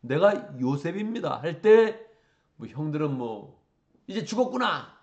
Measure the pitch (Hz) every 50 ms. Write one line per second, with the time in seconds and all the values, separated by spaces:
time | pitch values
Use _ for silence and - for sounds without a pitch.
0 | - 120 131 151 185 208 202 - - - 143 127 127 127 139 143 143 165 180 196
1 | 214 220 226 233 185 151 131 117 123 165 160 - - 214 214 226 226 214 220 -
2 | - - _ _ _ _ _ _ _ _ _ _ 110 110 104 131 156 156 147 151
3 | 151 147 139 127 120 117 110 101 101 - - _ _ _ _ _ _ _ _ _
4 | _ - 190 220 175 - - 220 254 254 254 247 247 214 170 143 120 - - _